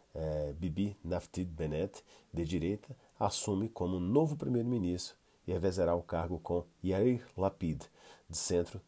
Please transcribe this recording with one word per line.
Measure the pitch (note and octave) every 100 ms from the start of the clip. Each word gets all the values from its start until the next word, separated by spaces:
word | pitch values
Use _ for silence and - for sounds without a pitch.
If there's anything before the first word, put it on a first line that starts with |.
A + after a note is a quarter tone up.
| _ D#2+
é, | D#2 D2+ D2
Bibi | D2 F2 E2 G2+ G2+
Naftali | E2+ F2 - - F2+
Bennett, | D#2+ D#2+ D2+ G2 - - - _
de | E3
direita, | E3 F3 F#2+ G#2 - B2+ - -
assume | G#2 - - G2 A2
como | - F2+ F#2
novo | F2+ C3 D#3+ D3+
primeiro-ministro | C3+ A#2+ A#2 A#2+ F2 F2+ - - _ _ -
e |
revezará | F2 F#2 F#2 E2+
o | F2
cargo | - E2+ E2+ E2+
com | - F2 - _
Yair | F#2 F#2+ A#2+ B2 - -
Lapid, | F#2+ - E2+ C#2+ - - - - -
de | E2
centro, | - F2 E2+ F2